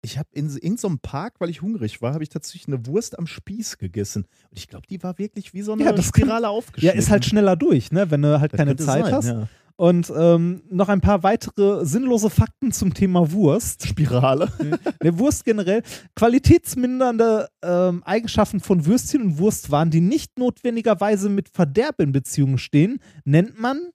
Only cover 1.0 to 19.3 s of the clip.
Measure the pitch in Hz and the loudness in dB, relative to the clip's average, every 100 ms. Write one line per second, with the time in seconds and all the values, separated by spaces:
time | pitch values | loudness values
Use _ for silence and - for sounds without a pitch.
1 | - 139 208 _ 170 160 185 220 110 - | -6 -10 -10 _ -8 -6 -8 -6 -6 -6
2 | 120 151 151 165 - 175 - 135 120 170 | -6 -6 -8 -10 -12 -16 -8 -8 -4 -4
3 | 233 - 170 - - 208 214 - 95 87 | -6 -10 -10 -10 -14 -12 -12 -10 -10 -6
4 | 101 104 98 _ _ 101 - - - 190 | -6 -6 -8 _ _ -20 -20 -20 -16 -12
5 | 180 180 208 - - 185 208 220 294 202 | -10 -8 -10 -10 -14 -12 -8 0 2 2
6 | - - 277 226 226 214 - - 165 190 | 2 2 2 0 -2 -4 -8 0 2 2
7 | 170 208 - 214 202 180 285 160 - 165 | 4 2 4 4 4 4 2 2 2 -2
8 | 196 147 147 147 147 151 143 135 143 135 | 0 2 4 4 2 2 0 2 0 0
9 | 208 - 117 117 107 _ _ _ 170 175 | 2 0 0 -4 -8 _ _ _ 2 4
10 | 170 147 170 170 170 185 _ 180 196 202 | 0 2 4 4 2 -4 _ -2 2 2
11 | 180 202 190 233 - - 196 196 151 180 | 2 2 2 0 -4 0 2 2 -2 -2
12 | 262 240 208 - 220 _ 262 - 190 - | 0 2 2 0 0 _ -4 -2 -4 0
13 | 196 180 165 185 170 175 - - - 104 | 2 2 2 2 2 2 -2 -8 -6 -2
14 | 151 123 131 135 185 - 147 339 - - | 0 2 2 2 -2 -4 -4 -4 -6 -2
15 | 254 170 269 302 - 214 185 214 - - | -2 2 0 0 -2 -2 0 -2 -4 -18
16 | - - 226 247 - 349 - - 247 254 | -20 0 2 4 6 4 4 -4 -2 0
17 | 262 226 226 220 - _ 170 175 185 175 | 0 2 2 2 -2 _ -2 0 0 -2
18 | 170 208 226 - 208 196 - 185 151 247 | -2 -4 -2 0 0 -2 0 0 2 0
19 | - 294 214 | 0 -2 0